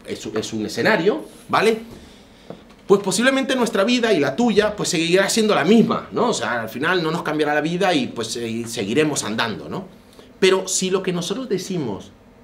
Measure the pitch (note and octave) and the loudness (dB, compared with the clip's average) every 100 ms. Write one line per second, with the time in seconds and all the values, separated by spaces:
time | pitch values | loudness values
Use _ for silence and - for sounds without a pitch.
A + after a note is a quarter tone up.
0 | - G2+ A2 G#2+ G#2+ A2 G#2 - D3+ G#3+ | -12 -10 -6 -6 -4 -4 -4 0 2 4
1 | E3+ D4+ - - - D3 G3+ A3 - - | 2 0 -6 -18 -2 2 4 2 -4 -18
2 | - - - - - - - - - G3 | -20 -20 -20 -20 -18 -18 -18 -20 2 2
3 | G3 F3+ B3 C4+ C4+ B3+ A#3 G3+ G3+ B3 | 4 2 2 2 0 0 0 0 2 2
4 | A#3 F#3 C#3 - A#3+ G3 G#3 - D#3+ E3+ | 4 2 2 2 2 4 2 -2 -4 -2
5 | E3 F#3 G3 - G#3+ F3 D3 A3+ - F2+ | 2 2 2 2 2 2 6 6 6 0
6 | - - A#3 F#3+ A2 A#2+ A2 A#2+ D#3 F#3 | -4 -2 0 0 -4 -4 -6 -4 -2 0
7 | D#3+ E3 E3 D3+ D3 D3+ D3+ F3 F#3+ E3 | 0 -4 -4 -2 0 0 -2 0 0 0
8 | A#2 - A2+ A#2+ A#2 A2+ A#2 A#2+ G2 A#2+ | -2 -6 -6 -6 -6 -6 -6 -6 -2 0
9 | D#3 C3+ A2+ A2+ A#2 F2+ C#2+ B2+ G3 - | 0 -2 -4 -2 -2 -4 -8 -10 -10 -18
10 | - - - - F#3 F#3+ F#3+ - F#3 F#3+ | -20 -20 -20 0 2 2 0 -2 0 -2
11 | F#3 F3 - G3+ B3+ F#3 - F3+ B2+ F#2 | -2 -4 -4 -6 -4 -6 -4 -4 -4 -8
12 | - - - - | -12 -20 -20 -20